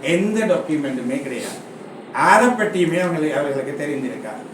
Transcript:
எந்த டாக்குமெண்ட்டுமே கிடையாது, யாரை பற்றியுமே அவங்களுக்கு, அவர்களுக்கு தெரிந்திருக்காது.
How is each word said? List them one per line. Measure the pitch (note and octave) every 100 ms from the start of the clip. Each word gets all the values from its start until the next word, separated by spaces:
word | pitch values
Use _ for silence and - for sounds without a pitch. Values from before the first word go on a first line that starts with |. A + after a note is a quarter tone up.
| C#3
எந்த | F3 G3+ A3 G#3
டாக்குமெண்ட்டுமே | F3 - D3+ C#3 B2+ A#2+ C#3 C#3
கிடையாது, | A#2+ - - - - - - - C3
யாரை | D3+ A3 A#3+ A3
பற்றியுமே | G#3 F3+ E3+ E3+
அவங்களுக்கு, | F3+ E3 D3+ C#3
அவர்களுக்கு | D3 C3+ C3 C#3
தெரிந்திருக்காது. | D3 C3+ B2+ - A2 A2 -